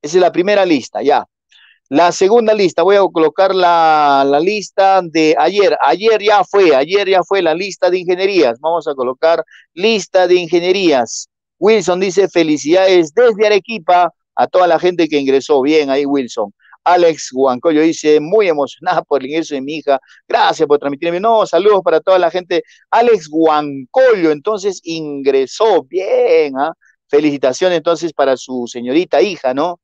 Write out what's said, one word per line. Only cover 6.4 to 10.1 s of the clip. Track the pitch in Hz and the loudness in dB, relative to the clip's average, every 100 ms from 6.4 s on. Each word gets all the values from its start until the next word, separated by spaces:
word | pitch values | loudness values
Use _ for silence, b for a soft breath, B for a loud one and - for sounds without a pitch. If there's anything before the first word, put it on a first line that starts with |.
fue, | 180 202 185 131 | 2 2 4 2
ayer | 151 196 190 | 2 -2 0
ya | 190 | 0
fue | 170 196 | 0 -2
la | 170 | 0
lista | 160 202 170 180 | -2 -6 -4 -2
de | 180 | -2
ingenierías. | 175 180 190 196 135 117 | -2 -2 0 0 0 -2
Vamos | 151 170 156 | -4 -4 -6
a | |
colocar | 139 123 131 160 165 - b b | -6 -6 -2 0 0 -4 b b
lista | 160 202 220 175 | -4 -2 -2 -2